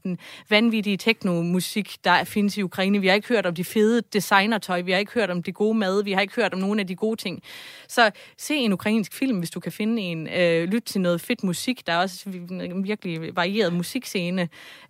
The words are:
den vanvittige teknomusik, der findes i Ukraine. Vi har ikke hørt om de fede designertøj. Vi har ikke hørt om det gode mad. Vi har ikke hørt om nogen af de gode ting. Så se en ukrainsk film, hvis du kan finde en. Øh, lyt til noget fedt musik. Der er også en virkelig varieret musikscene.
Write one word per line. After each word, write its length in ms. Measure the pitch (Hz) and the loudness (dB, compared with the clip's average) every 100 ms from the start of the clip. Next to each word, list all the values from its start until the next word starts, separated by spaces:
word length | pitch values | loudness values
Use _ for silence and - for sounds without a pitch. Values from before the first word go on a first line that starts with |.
den 140 | 190 175 - - - | -6 -6 -10 -20 2
vanvittige 480 | 208 233 220 208 190 | 4 4 2 0 0
teknomusik, 1000 | 220 226 190 170 170 180 - 214 190 - | 0 0 0 0 0 0 -2 -4 -6 -2
der 200 | 185 175 | 2 2
findes 340 | - 214 202 208 | 2 0 0 0
i 40 | |
Ukraine. 380 | 180 - 190 202 | -4 0 0 2
Vi 60 | 190 | 4
har 60 | |
ikke 120 | 208 - | 2 2
hørt 180 | 226 | 0
om 100 | 180 | 0
de 80 | 170 | -4
fede 380 | 175 220 214 233 - | 0 4 4 4 0
designertøj. 680 | 208 - 196 208 220 - 175 | -2 4 4 4 0 -2 -2
Vi 100 | 180 | 0
har 80 | 185 | 0
ikke 140 | 208 | 0
hørt 160 | 240 190 | -2 0
om 140 | 180 | -2
det 100 | 185 | -4
gode 240 | 180 214 220 | 0 2 2
mad. 260 | 190 202 | 2 0
Vi 80 | 202 | 0
har 100 | 185 | 0
ikke 140 | 196 | 0
hørt 180 | - 196 | 0 -2
om 60 | 185 | 0
nogen 200 | 196 214 | -2 -2
af 80 | 185 | -2
de 80 | |
gode 260 | 180 220 226 | -2 -2 -2
ting. 200 | 190 - - - - - - | -6 -10 -12 -18 -18 -20 -2
Så 240 | - 220 - - - | 4 4 2 -12 -12
se 180 | - | -2
en 180 | 302 226 | 0 2
ukrainsk 400 | 185 208 220 185 | 0 0 0 -2
film, 240 | - 269 196 | -4 -2 -2
hvis 100 | 165 | -4
du 100 | 180 | -8
kan 120 | 175 | -8
finde 300 | - 214 233 | -4 -2 -2
en. 260 | 185 165 - | -4 -6 -4
Øh, 340 | 170 170 165 170 | 0 2 2 2
lyt 140 | 233 | -2
til 160 | - 196 | -2 0
noget 200 | 180 170 | 2 0
fedt 220 | - 240 | -2 -2
musik. 440 | 185 170 - 247 - | -2 -2 -4 -4 -2
Der 60 | |
er 40 | 170 | 0
også 320 | 185 180 202 | 0 -4 -12
en 540 | 180 175 185 175 180 | -12 -10 -8 -6 -4
virkelig 520 | 196 214 185 160 160 | -4 -4 -4 -6 -4
varieret 380 | - 180 214 180 | -2 0 2 2
musikscene. 760 | 175 170 254 - 196 175 185 170 - - - | 0 -2 -6 -4 -4 -2 -2 -2 -6 -20 -20